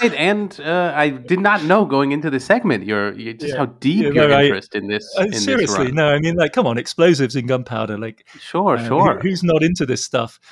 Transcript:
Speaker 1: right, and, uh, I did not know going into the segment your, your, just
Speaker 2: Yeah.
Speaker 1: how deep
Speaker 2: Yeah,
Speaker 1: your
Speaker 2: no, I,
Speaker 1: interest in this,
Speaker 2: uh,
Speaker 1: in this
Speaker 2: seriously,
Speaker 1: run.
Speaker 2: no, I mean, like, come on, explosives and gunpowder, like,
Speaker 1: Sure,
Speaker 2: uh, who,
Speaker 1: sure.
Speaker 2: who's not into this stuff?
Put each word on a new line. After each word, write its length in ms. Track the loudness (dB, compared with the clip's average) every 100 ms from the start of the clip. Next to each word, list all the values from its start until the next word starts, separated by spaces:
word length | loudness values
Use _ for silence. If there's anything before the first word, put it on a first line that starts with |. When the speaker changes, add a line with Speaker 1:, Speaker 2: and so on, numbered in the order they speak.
Speaker 1:
right, 100 | 2
and, 460 | 0 0 0 -4 -8
uh, 320 | -4 -2 0
I 140 | 0 0
did 320 | -2 -2 0
not 240 | 2 2
know 220 | 4 4 4
going 260 | 2 2
into 160 | 0 -2
the 120 | -4
segment 440 | 2 2 2 -2
your, 300 | -2 -2 -2
your, 180 | -6 -12
just 220 | -10 -8
Speaker 2:
Yeah. 60 | -4
Speaker 1:
how 60 | -6
deep 360 | -2 0 0
Speaker 2:
Yeah, 80 | 2
Speaker 1:
your 180 | 2 4
Speaker 2:
no, 80 | 6
I, 60 |
Speaker 1:
interest 320 | 4 2 -4
in 140 | -8 -4
this, 220 | -6 -4 -2
Speaker 2:
uh, 40 |
Speaker 1:
in 80 | -2
this 120 | -2
Speaker 2:
seriously, 420 | -2 0 0 0 0
Speaker 1:
run. 80 |
Speaker 2:
no, 140 | 0 2
I 80 | 2
mean, 180 | 0 0
like, 160 | 0
come 140 | 0 0
on, 100 | -2
explosives 600 | -4 2 4 4 0 -2
and 120 | -2
gunpowder, 480 | -4 -4 -6 -6 -6
like, 300 | -10 -14 _ -20
Speaker 1:
Sure, 380 | -8 -2 0 0
Speaker 2:
uh, 60 |
who, 40 | 0
Speaker 1:
sure. 320 | 2 2 2
Speaker 2:
who's 220 | -2 -2
not 200 | 0 2
into 240 | 0 0 -2
this 180 | -4
stuff? 340 | -4 -4 -6 -10 _